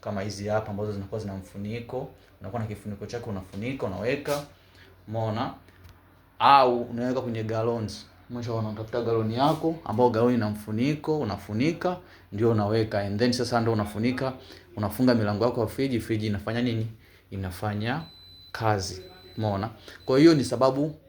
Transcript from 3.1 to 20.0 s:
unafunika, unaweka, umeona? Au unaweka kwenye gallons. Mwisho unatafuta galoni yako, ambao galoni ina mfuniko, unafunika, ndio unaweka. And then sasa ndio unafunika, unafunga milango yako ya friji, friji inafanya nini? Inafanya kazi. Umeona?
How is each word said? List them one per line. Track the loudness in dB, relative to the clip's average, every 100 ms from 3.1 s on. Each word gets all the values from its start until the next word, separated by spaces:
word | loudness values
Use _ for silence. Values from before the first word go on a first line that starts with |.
| -8 -6
unafunika, | -8 -8 -8 -6 -4 -6
unaweka, | -4 -2 -2 -2 -4 -6 -18 -20 -20 -20 -20 -8
umeona? | -4 -2 -2 -4 -8 -20 -20 -20 -20 _ -20 _ _
Au | 6 8 8 4
unaweka | -2 -4 -2 -2
kwenye | -2 -4
gallons. | -2 0 0 0 -4 -8 -16 -20 -12
Mwisho | -8 -4 -4
unatafuta | -4 -6 -4 -2
galoni | 0 0 0
yako, | 2 2 2 0 -2
ambao | -4 4 4
galoni | 6 4
ina | 4 0
mfuniko, | -4 -6 -2 0 0 -2 -2
unafunika, | -2 -4 -4 0 0 0 -2 -4 -10 -20 -12
ndio | 2 4
unaweka. | 4 2 2 2 -2
And | -2 0
then | 2
sasa | 2 0 2
ndio | 2
unafunika, | 2 0 0 0 0 -4 -6 -16 -20 -14 -6
unafunga | -4 2 4
milango | 6 2 2
yako | 2 2
ya | -2
friji, | 0 0 -2
friji | -2 -2 0
inafanya | -2 -2 -2
nini? | 0 -2 -4 -8 -20 -20 _
Inafanya | -8 -6 -4 -4 -2 -2 -4 -6 -18 -20 -20 -14
kazi. | -2 2 2 0 -8 -14 -20 -16 -4
Umeona? | -2 0 -4 -8 -20 -16